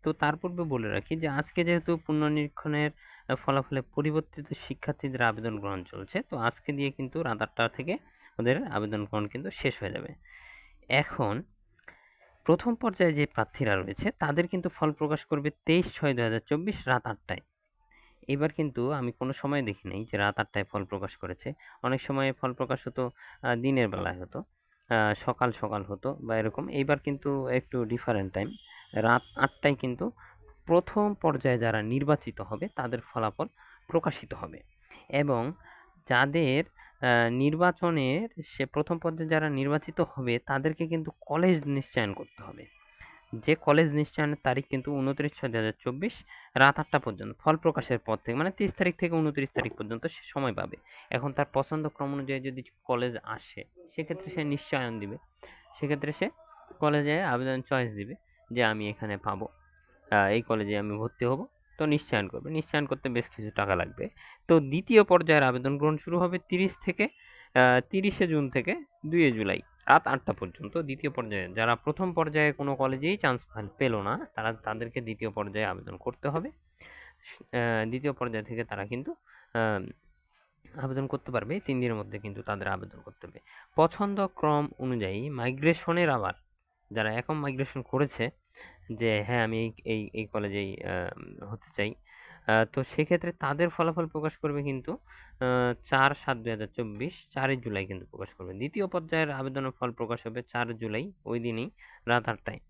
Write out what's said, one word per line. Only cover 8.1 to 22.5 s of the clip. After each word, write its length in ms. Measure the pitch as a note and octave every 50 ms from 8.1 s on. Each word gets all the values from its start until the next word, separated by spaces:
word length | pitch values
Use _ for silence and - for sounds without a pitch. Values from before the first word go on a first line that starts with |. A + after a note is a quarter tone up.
| _ _ - - _ -
ওদের 280 | A#2 A#2+ C3 E3+ C4+
আবেদন 380 | - - G#2+ G#2+ G#2 A2 G#2+ G#2
গ্রহণ 220 | G#2 - G#2+ G#2
কিন্তু 240 | G#2 - - D3+ -
শেষ 280 | - - - C#3 - -
হয়ে 120 | - F#2+
যাবে। 160 | - - - - D3+ - _ - - - - - - - - - - _ - -
এখন 540 | - C#3 D3+ - - - C3 G#2 G#2 B2+ F3+ _ _ _ _ _ _ _ _ - - _ _ _ _ _ - _ _ _ _
প্রথম 320 | - E3+ - - A#3+ A#3
পর্যায়ে 380 | - - A3+ F#3+ - F#3 E3+ D#3
যে 120 | D3 D3
প্রার্থীরা 500 | - _ - A2 - - - C3+ A2 G2+
রয়েছে 360 | F#2+ F2+ - G2+ - - G3+
তাদের 360 | - _ E3+ D3 C#3+ D#3+ F3
কিন্তু 220 | F3 - F3+ E3+ F3
ফল 220 | - - E3 D#3
প্রকাশ 340 | D3 - D#3 D3 D3+ D3 -
করবে 240 | _ D#3+ D3 C#3+ D3+ - _ _
তেইশ 280 | - D#3+ F3 F3 - -
ছয় 200 | - D#3 D3 C3
দুই 100 | A#2+ A#2+
হাজার 160 | A2+ A2 A2+ -
চব্বিশ 420 | - D3 D3+ F3 G#3 G3+ - -
রাত 200 | B2+ B2+ B2 -
আটটায়। 320 | A#2+ G#2 - _ - - - - _ _ _ _ _ _ _ _ _ _ _ _ _ _ _ -
এবার 220 | - C3+ C#3 D3 D#3
কিন্তু 400 | - - D#3 D3 B2+ - A#2+ C3
আমি 200 | D3+ C#3 B2 A#2+
কোনো 220 | A#2+ _ B2+ C3 C3+
সময় 280 | - - C#3 C#3+ C#3+
দেখি 280 | C3 G#2+ G2 - _ F#2
নাই 160 | F#2 G2 A2+ -
যে 60 | -
রাত 220 | G2+ G2+ G2+ G#2 -
আটটায় 260 | A2 - - G#2 G2
ফল 200 | - - G#2 G2
প্রকাশ 320 | - G#2 G2 G2 F#2+ -
করেছে। 360 | - - F#2 F2+ - - B2 D3 _ - - - - -
অনেক 180 | B2 C3 C3
সময় 320 | - - C#3 C3+ C3+ C3+ C3
ফল 200 | _ - B2+